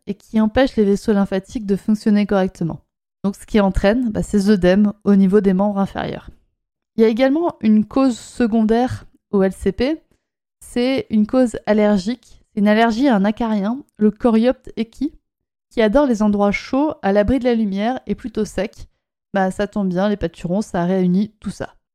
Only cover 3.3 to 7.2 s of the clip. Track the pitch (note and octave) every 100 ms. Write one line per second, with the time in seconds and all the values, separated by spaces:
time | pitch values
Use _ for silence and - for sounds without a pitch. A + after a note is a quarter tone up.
3.3 | G3+ - A3 G3 F#3+ G3 A#3+ B3 G3+ F3
4.3 | G#3 G3 G#3+ F3+ F#3+ G#3 - G3 G3+ F#3+
5.3 | G#3 G3 F#3 G#3 G3 G3 - - - -
6.3 | - _ _ _ _ _ - A3 A3+